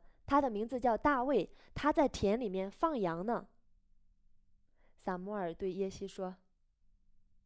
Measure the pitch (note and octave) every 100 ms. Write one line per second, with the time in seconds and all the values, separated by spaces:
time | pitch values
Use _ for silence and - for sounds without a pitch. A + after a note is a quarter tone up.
0 | - - - C#4 C#4 G3+ A#3 B3+ B3 G#3+
1 | D4 C4+ C4 A#3+ - - - - C#4+ D#4+
2 | C4+ - G3+ A3+ A3+ F#3 G3 - E4 C#4
3 | F3+ E3 G#3 G#3+ - _ _ _ _ _
4 | _ _ _ - _ _ _ _ _ _
5 | - F3+ F#3 G#3 E3+ E3+ F#3+ F3+ F#3+ -
6 | G3 - F#3 F#3 _ _ _ _ _ _
7 | _ - _ _